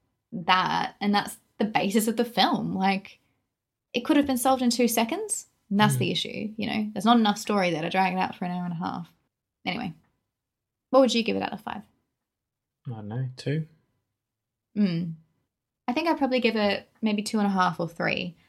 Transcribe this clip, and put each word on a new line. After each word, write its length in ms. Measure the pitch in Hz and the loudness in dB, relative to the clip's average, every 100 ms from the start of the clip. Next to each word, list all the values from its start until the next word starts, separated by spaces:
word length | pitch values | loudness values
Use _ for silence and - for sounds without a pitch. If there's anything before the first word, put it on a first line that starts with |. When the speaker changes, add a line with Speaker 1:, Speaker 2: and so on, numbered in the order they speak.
| _ _ _ | _ _ _
Speaker 1:
that, 640 | - 170 185 170 165 - - | -6 2 2 2 0 -4 -4
and 120 | 202 | 0
that's 240 | 202 - - _ - | 0 0 -8 _ -4
the 60 | |
basis 420 | 214 - 202 214 214 | -2 0 0 0 0
of 100 | 226 | 0
the 80 | |
film. 520 | 233 - 247 262 160 190 | -2 2 2 0 -2 -2
Like, 420 | 190 196 - - _ _ _ _ _ _ _ | 0 0 -4 -20 _ _ _ _ _ _ _
it 100 | - | -4
could 120 | 240 294 | 2 2
have 100 | 277 | 2
been 80 | 254 | 0
solved 240 | 262 262 | 2 2
in 80 | 247 | 2
two 160 | 240 240 | 2 2
seconds, 600 | 233 226 349 427 - - _ - | 2 0 -2 -4 -6 -8 _ -2
and 120 | 202 | 4
that's 160 | 143 131 | 4 4
Speaker 2:
Mm. 20 | |
Speaker 1:
the 120 | 175 | 0
issue, 400 | 180 - - 208 220 | -2 -6 -8 -8 -6
you 120 | 208 | -4
know? 220 | 71 214 | -2 -4
There's 120 | 214 214 | 0 4
not 100 | 240 | 6
enough 200 | 214 202 | 4 0
story 320 | - 208 180 | 0 0 2
there 100 | 156 | 0
to 80 | 165 | -2
drag 220 | 185 190 | 0 0
it 60 | 185 | 0
out 160 | 185 - | -4 -4
for 80 | |
an 80 | 180 | -6
hour 120 | 180 | -6
and 80 | 175 | -6
a 20 | 170 | -6
half. 320 | 185 - 170 _ _ _ _ _ | -6 -6 -10 _ _ _ _ _
Anyway, 300 | 180 180 - 156 _ _ _ _ _ _ _ _ _ | -8 -6 -6 -12 _ _ _ _ _ _ _ _ _
what 100 | 262 | 6
would 120 | 262 | 6
you 120 | 233 | 4
give 100 | 220 | 0
it 80 | 196 | -2
out 100 | - | -4
of 60 | - | -6
five? 200 | - 208 - _ _ _ _ _ _ _ _ _ - | -10 -12 -14 _ _ _ _ _ _ _ _ _ -14
Speaker 2:
I 40 | |
don't 180 | 110 104 | -12 -8
know, 180 | 117 131 127 | -8 -8 -8
two? 300 | - 151 156 _ _ _ _ _ _ _ _ _ _ 208 | -4 -4 -6 _ _ _ _ _ _ _ _ _ _ 0
Speaker 1:
Mm. 360 | 202 165 170 160 _ _ _ _ _ _ - | 0 0 -4 -8 _ _ _ _ _ _ -6
I 40 | |
think 160 | 247 330 | -2 0
I'd 100 | 311 | 2
probably 220 | 262 254 | 2 2
give 160 | 233 220 | 2 2
it 320 | 208 196 - _ | 0 0 -6 _
maybe 220 | 220 214 | -2 -2
two 160 | 208 220 | -2 0
and 80 | 202 | 0
a 40 | |
half 280 | 190 180 170 | 2 2 0
or 100 | 170 | -6
three 460 | - 170 - 180 - | -4 -2 -2 -4 -12